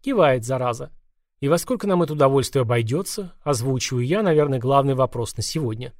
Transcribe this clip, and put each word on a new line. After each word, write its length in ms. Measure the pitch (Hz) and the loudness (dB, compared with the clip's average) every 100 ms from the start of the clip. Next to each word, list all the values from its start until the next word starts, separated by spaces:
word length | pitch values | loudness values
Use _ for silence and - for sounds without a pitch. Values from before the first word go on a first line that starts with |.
Кивает, 420 | - 240 151 131 | -2 2 4 4
зараза. 480 | 117 131 123 117 139 - _ _ _ _ | -2 -2 -2 -4 -10 -18 _ _ _ _
"И 80 | 139 | 0
во 100 | 170 | 0
сколько 300 | - 247 202 | 0 -4 0
нам 160 | 180 | 0
это 100 | 160 | 0
удовольствие 500 | 151 135 135 123 135 | 2 4 4 2 -2
обойдется?" 680 | 117 120 113 147 196 - 185 - | 0 0 0 -4 -6 -10 -12 -10
озвучиваю 600 | 151 131 131 131 - 123 123 | -4 -2 0 -2 -2 -4 0
я, 160 | 190 | 0
наверное, 380 | 202 151 147 131 | 2 2 2 0
главный 340 | 123 139 139 | 2 2 4
вопрос 440 | 131 131 120 113 - | 2 0 0 -6 -6
на 60 | |
сегодня. 500 | - 160 131 113 123 | -6 -4 -4 -6 -12